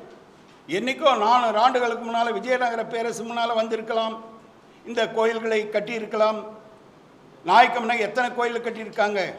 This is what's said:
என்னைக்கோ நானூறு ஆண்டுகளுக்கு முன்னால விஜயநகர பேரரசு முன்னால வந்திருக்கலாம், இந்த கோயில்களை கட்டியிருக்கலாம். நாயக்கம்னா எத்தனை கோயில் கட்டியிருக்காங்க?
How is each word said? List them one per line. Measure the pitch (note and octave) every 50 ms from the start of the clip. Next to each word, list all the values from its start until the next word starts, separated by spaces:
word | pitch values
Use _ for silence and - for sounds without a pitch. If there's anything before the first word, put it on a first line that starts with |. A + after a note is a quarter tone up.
| - - - - - - - - - - - - - -
என்னைக்கோ | D#3 G3+ A#3 B3+ C4 B3+ D#4+ C#4 B3 G#3+
நானூறு | G#3 A3+ B3 B3 A#3+ A3+ G#3 G#3+
ஆண்டுகளுக்கு | A#3 C4 B3+ B3 A#3+ A#3 A#3 A3 A#3 A3+
முன்னால | A#3 A#3 A#3 A#3 G#3+
விஜயநகர | G3 G3 B3+ B3+ B3 B3+ A#3 A#3 A3+ A3
பேரரசு | A3+ A#3+ A3+ A#3 A#3 G3+ G3+ A3+
முன்னால | A#3 A#3+ A#3 A#3 A#3 A#3
வந்திருக்கலாம், | A3 A3+ A3+ A3 G#3+ A3+ A#3 A3+ A3+ A3 A3 A3 - - - - - - - - - - - - - -
இந்த | A3+ A#3 A#3 A3 -
கோயில்களை | - A3 A3 A3+ A3+ A3+ A3+ A3+ A3 G#3+ G#3+ G#3+ -
கட்டியிருக்கலாம். | G#3 - G3 A#3+ A3 G#3+ G#3+ A3+ G#3+ G#3+ G#3+ A3 G#3 G#3+ G#3+ - - - - - - - - - - - - - - - - - - -
நாயக்கம்னா | E3 F#3+ A#3 B3 A3 - A#3+ A3 A3+ A#3+ A3+
எத்தனை | G#3 G3 G#3 B3+ B3 A#3+ -
கோயில் | A#3+ A#3+ A#3+ A#3 A#3 A#3
கட்டியிருக்காங்க? | A3+ G3 A3 A3 G#3 - A3+ G#3 G#3 G#3 G3 F3 D3 -